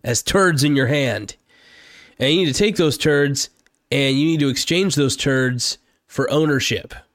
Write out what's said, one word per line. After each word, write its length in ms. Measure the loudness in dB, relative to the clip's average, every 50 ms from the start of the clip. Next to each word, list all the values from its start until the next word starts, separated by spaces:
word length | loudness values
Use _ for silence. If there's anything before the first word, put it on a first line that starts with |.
| -4
as 180 | -4 -4 -4
turds 420 | -4 0 2 4 4 4 4 2 2
in 120 | 2 2
your 120 | 2 2
hand. 480 | 2 0 0 0 -2 -2 -4 -8 -12 -16 _ _ _ _ _ _ -20 -20 -20 -20 -20 -20 -20 -20 -20 _ -2
And 120 | 0 0
you 140 | 2 2 2
need 80 | 0 0
to 40 |
take 180 | 0 0 0 2
those 220 | 2 0 0 0
turds 520 | 0 0 2 2 2 2 0 0 -4 -6 -8 _ _ _ _ _ _ _ _
and 300 | -2 0 0 0 2 2
you 60 | 2
need 160 | 2 2 2
to 80 | 0 0
exchange 460 | 0 -2 -2 -2 0 0 0 0 0
those 200 | 0 0 0 0
turds 640 | -2 -2 0 2 2 0 0 -2 -2 -4 -6 -6 -8 _ _ _ _ _
for 240 | _ -4 -4 -2 0
ownership 640 | 0 0 2 2 2 0 0 -2 -4 -4 -6 -12 -18 -20 -20 _ _